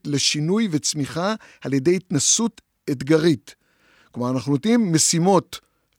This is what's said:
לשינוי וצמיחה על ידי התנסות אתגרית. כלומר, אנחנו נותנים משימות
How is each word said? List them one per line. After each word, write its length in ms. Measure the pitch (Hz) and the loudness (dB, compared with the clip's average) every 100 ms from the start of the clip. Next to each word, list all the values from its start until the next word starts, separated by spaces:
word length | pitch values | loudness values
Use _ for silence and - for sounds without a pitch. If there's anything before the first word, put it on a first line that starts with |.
| 143 | -4
לשינוי 640 | 143 - 151 156 214 214 | -2 0 -2 0 0 0
וצמיחה 640 | 151 - 151 131 151 190 220 - - | -2 -4 -6 -6 -4 -4 -6 -10 -12
על 120 | 131 | -4
ידי 220 | 135 139 185 | 0 2 0
התנסות 680 | - 139 - - 226 - _ _ - | 0 -2 0 0 0 -4 _ _ -8
אתגרית. 640 | 131 123 160 170 127 - - _ _ _ _ _ 113 | -6 0 2 2 0 -4 -20 _ _ _ _ _ -6
כלומר, 140 | 123 | -4
אנחנו 220 | 131 127 | -4 -2
נותנים 420 | 143 214 240 202 | -2 2 2 2
משימות 680 | 160 - 165 180 180 - - _ _ _ | 2 2 2 2 2 0 -18 _ _ _